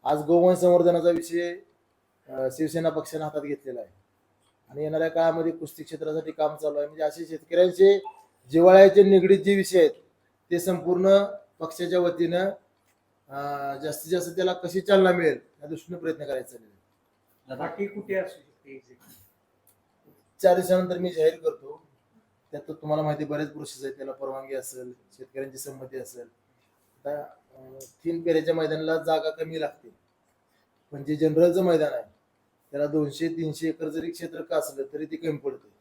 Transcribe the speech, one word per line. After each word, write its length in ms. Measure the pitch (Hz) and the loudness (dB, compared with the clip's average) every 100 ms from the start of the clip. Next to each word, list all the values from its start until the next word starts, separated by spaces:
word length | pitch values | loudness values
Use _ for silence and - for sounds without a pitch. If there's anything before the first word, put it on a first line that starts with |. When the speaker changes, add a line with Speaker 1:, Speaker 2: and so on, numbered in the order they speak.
Speaker 1:
आज 180 | 131 151 | -2 -2
गोवंश 360 | 151 170 180 180 | 2 4 4 4
संवर्धनाचा 520 | 180 175 170 175 175 | 4 6 4 4 2
विषय, 460 | 165 - 170 175 180 - _ _ _ _ _ - | 0 -2 -6 -6 -8 -18 _ _ _ _ _ -16
अं, 200 | 135 131 | -6 -6
शिवसेना 380 | 135 156 165 165 | -4 -4 -2 -2
पक्षाने 340 | 156 - 156 | -4 -8 -8
हातात 180 | 151 151 | -8 -8
घेतलेला 380 | 143 143 131 120 | -8 -10 -10 -14
आहे 100 | - _ _ _ _ _ _ _ _ | -14 _ _ _ _ _ _ _ _
आणि 140 | 135 | -8
येणाऱ्या 240 | 151 156 160 | -4 -2 -2
काळामध्ये 440 | 165 165 160 165 | 0 0 0 -2
कुस्ती 320 | 165 151 - | -4 -10 -16
क्षेत्रासाठी 480 | 147 156 156 156 156 | -16 -10 -6 -6 -6
काम 240 | 156 151 151 | -4 -4 -2
चालू 220 | 151 147 | -6 -4
आहे. 100 | 147 | -6
म्हणजे 160 | 156 | -4
असे 220 | 151 165 160 | -6 -6 -12
शेतकऱ्यांचे 800 | 160 - 170 180 180 196 196 - - _ _ - | -12 -2 2 4 6 6 6 0 -18 _ _ -2
जिव्हाळ्याचे 520 | 160 180 190 196 196 | 6 10 12 10 10
निगडीत 360 | 196 190 185 196 | 8 8 6 4
जे 160 | 196 196 | 4 0
विषय 240 | - 185 | 2 4
आहेत 120 | 156 - _ _ _ _ - | 4 2 _ _ _ _ -6
ते 80 | 170 | -4
संपूर्ण 640 | 185 175 160 180 190 196 202 - - - | -2 -4 -2 2 6 4 4 -8 -18 -12
पक्षाच्या 400 | 160 - 175 180 | -12 -8 -2 0
वतीनं, 500 | 175 175 165 175 196 196 _ _ _ _ _ _ - | 0 0 -2 0 -2 -6 _ _ _ _ _ _ -16
अं, 500 | 139 143 143 139 139 | -10 -8 -8 -8 -8
जास्तीत 280 | 151 143 160 | -8 -8 -6
जास्त 180 | 180 160 | -4 -4
त्याला 240 | 190 185 | -4 -4
कशी 280 | 180 175 185 | -4 -6 -6
चालना 300 | 185 196 190 | 2 4 4
मिळेल 280 | 175 160 - - _ | 4 0 -2 -8 _
या 60 | 151 | -16
दृष्टीने 320 | 160 - 175 | -14 -14 -10
प्रयत्न 260 | 165 160 139 | -8 -8 -8
करायचा 320 | 131 120 120 | -10 -10 -18
आहे. 120 | 107 98 _ _ _ _ _ _ - 143 | _ _ _ _ _ _ _ _ -16 -10
Speaker 2:
पार्टी 300 | - - 202 | -10 -8 -10
कुठे 300 | 202 - 190 | -10 -8 -6
असू 240 | 185 - | -6 -10
शकते 320 | _ _ 135 131 | _ _ -20 -20
exact? 360 | _ 120 101 - _ _ _ _ _ _ _ _ _ _ _ - | _ _ _ -20 _ _ _ _ _ _ _ _ _ _ _ 0
Speaker 1:
चार 140 | 185 180 | 2 2
दिवसानंतर 420 | 180 185 180 180 | 2 0 0 -4
मी 120 | 175 | -6
जाहीर 260 | 160 156 - | 0 0 0
करतो. 520 | 160 - 139 151 _ _ _ _ _ _ _ | -6 -8 -12 -20 _ _ _ _ _ _ _
त्यात 100 | 147 - | -16 -14
तर 60 | |
तुम्हाला 300 | 156 151 151 | -12 -6 -4
माहिती 220 | 151 147 147 | -2 -4 -6
बरेच 240 | 147 147 | -6 -8
प्रोसेस 340 | 147 139 131 | -10 -16 -12
आहेत, 120 | 135 135 | -12 -12
त्याला 140 | 135 | -14
परवानगी 440 | 131 135 135 135 135 | -12 -10 -12 -10 -10
असेल, 380 | 127 127 123 127 _ - | -10 -14 -18 -20 _ -20
शेतकऱ्यांची 400 | 131 135 135 135 | -18 -12 -12 -12
संमती 400 | 143 131 131 131 | -16 -16 -14 -14
असेल. 440 | 120 120 117 _ _ _ _ _ _ _ 143 | -14 -18 -20 _ _ _ _ _ _ _ -10
आता, 160 | 147 147 - _ - | -10 -10 -20 _ -20
अं, 220 | 131 - - _ | -20 -20 -20 _
तीन 180 | 165 170 | -8 -4
फेऱ्याच्या 340 | 165 160 165 165 | 0 0 0 -2
मैदानाला 420 | 156 156 156 160 | -2 -4 -4 -4
जागा 320 | 160 156 156 | -2 -2 -2
कमी 320 | 160 160 160 | -6 -8 -6
लागते, 280 | 147 - 113 _ _ _ _ _ _ _ _ _ _ | -8 -10 -20 _ _ _ _ _ _ _ _ _ _
पण 120 | 143 | -12
जे 120 | 139 151 | -6 0
जनरलचं 480 | 156 151 175 180 | 0 4 4 4
मैदान 300 | 180 160 151 | 2 2 0
आहे 100 | 123 - _ _ _ _ _ _ | -4 -12 _ _ _ _ _ _
त्याला 140 | 143 147 | -6 -4
दोनशे 420 | 156 147 135 160 | -2 -4 -4 -6
तीनशे 420 | 165 156 147 160 | -4 -6 -6 -6
एकर 200 | 156 156 | -6 -8
जरी 220 | 160 165 | -8 -10
क्षेत्र 300 | - 170 156 | -10 -14 -12
का 160 | - 156 | -6 -4
असलं 260 | 151 139 135 | -4 -8 -10
तरी 120 | 151 151 | -10 -10
ते 100 | 160 | -8
कमी 220 | 165 147 | -6 -6
पडते. 320 | 139 135 _ _ | -6 -10 _ _